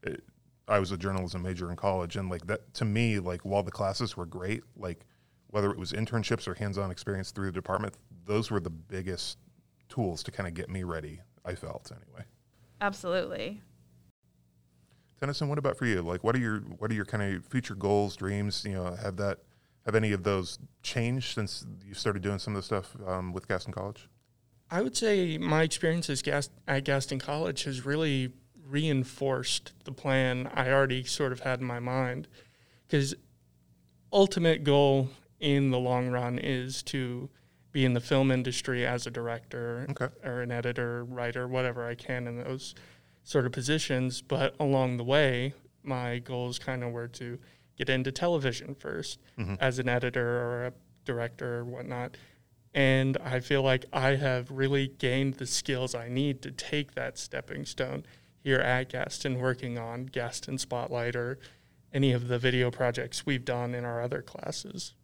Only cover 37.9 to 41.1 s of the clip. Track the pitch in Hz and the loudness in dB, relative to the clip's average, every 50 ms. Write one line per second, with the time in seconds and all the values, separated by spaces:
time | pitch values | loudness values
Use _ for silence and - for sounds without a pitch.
37.9 | 123 120 120 - 143 135 135 135 131 127 123 127 123 - - - 127 123 120 123 | 6 4 2 4 4 6 6 6 6 4 2 0 -2 -2 -2 -2 0 0 2 0
38.9 | 123 123 120 120 120 120 117 117 117 117 117 - - 120 120 117 117 120 131 139 | 0 0 -2 -4 -6 -4 -4 -4 -4 -6 -8 -10 -8 -6 -4 -4 -4 -6 -4 -6
39.9 | 135 - 123 127 - - - 135 123 123 123 120 123 117 120 123 123 123 123 120 | -2 -2 -2 -4 -4 -6 -8 -6 -4 -4 -2 -2 -2 -2 -2 -2 -2 0 -2 -2
40.9 | 120 120 120 120 | -2 -4 -6 -8